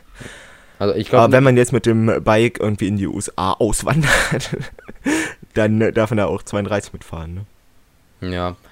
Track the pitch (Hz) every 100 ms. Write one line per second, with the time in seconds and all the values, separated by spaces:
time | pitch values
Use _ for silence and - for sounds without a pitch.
0 | - - - - - - - - 101 95
1 | 104 120 113 127 135 123 123 120 117 113
2 | 113 76 80 110 120 - 107 104 95 101
3 | 95 73 - - 92 - 113 - 113 143
4 | 143 - - 135 - - - - - -
5 | - 311 320 - - - 107 110 110 113
6 | 107 107 95 92 - 104 101 101 - -
7 | - 85 82 87 104 _ _ _ _ _
8 | _ - 92 90 90 87 _